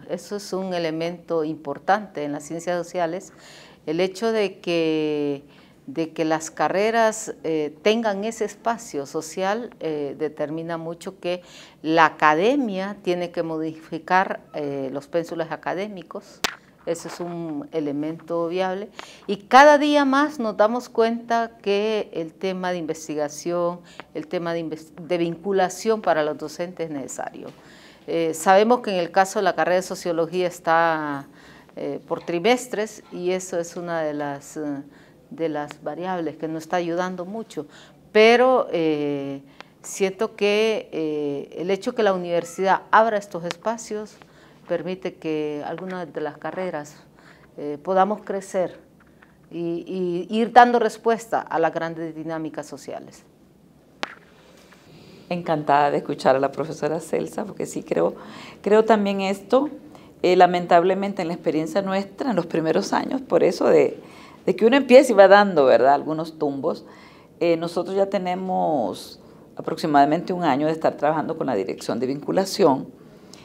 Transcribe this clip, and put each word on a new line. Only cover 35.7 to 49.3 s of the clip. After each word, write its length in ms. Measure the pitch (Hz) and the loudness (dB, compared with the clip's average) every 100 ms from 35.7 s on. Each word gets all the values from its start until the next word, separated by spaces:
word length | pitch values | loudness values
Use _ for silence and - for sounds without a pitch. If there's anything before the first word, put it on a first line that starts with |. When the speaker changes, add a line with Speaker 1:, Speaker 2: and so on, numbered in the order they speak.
| - | -10
Speaker 1:
variables 540 | 151 151 185 180 151 147 | -12 -8 -6 -4 -6 -6
que 100 | 156 | -8
nos 160 | 160 | -8
está 140 | 156 185 | -4 -4
ayudando 480 | 175 170 180 180 175 | -2 -2 -4 -6 -10
mucho. 420 | 220 220 - 143 - - - - | -10 -10 -12 -12 -18 -20 -20 2
Pero, 540 | 214 220 240 254 254 - | 6 8 8 6 4 2
eh, 720 | 170 160 147 147 143 139 139 - - - _ | 0 2 0 0 -2 -6 -10 -14 -20 -20 _
siento 560 | - - 190 190 220 220 | -14 -2 -2 0 -6 0
que, 500 | 202 208 220 208 - | 0 2 2 0 -4
eh, 560 | 160 156 151 147 143 - - | -4 -4 -2 -4 -4 -8 -6
el 120 | 180 | -2
hecho 260 | 196 247 240 | -2 -2 0
que 80 | |
la 100 | 208 | 2
universidad 680 | 185 175 170 165 - 190 175 - | 0 0 -2 -2 -2 0 0 4
abra 260 | 208 226 208 | 4 4 0
estos 260 | 202 175 | -4 -8
espacios 720 | 175 - 214 226 - 214 214 - - - - - - | -8 -6 -6 -6 -8 -10 -10 -16 -20 -20 -20 -20 -6
permite 460 | 170 165 185 185 | -6 -4 -8 -8
que 500 | 175 160 156 151 147 - | -8 -4 -4 -4 -6 -8
algunas 460 | 165 185 185 165 | -8 -8 -10 -10
de 80 | 160 | -8
las 180 | 151 143 | -8 -8
carreras, 600 | 156 175 185 156 147 - - - - - - - | -10 -6 -6 -8 -10 -18 -20 -20 -20 -20 -20 -12
eh, 220 | 147 147 | -10 -8
podamos 420 | 165 190 190 202 | 0 2 2 0
crecer 540 | - 196 196 190 170 - - _ _ _ - | -6 -8 -4 -4 -4 -6 -20 _ _ _ -20